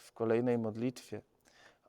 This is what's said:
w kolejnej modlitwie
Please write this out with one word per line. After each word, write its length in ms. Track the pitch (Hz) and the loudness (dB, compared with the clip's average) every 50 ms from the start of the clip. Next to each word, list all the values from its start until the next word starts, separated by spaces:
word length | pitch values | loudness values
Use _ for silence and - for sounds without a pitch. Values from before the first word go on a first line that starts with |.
w 100 | - - | -18 -20
kolejnej 460 | _ - 113 113 110 117 123 123 120 117 | _ -4 0 2 2 4 4 2 0 0
modlitwie 640 | 113 110 107 113 120 131 123 - - - 107 107 - _ _ _ _ - _ - - - _ _ _ | 0 -4 -4 -2 -4 -4 -4 -6 -14 -14 -14 -14 -14 _ _ _ _ -20 _ -20 -20 -20 _ _ _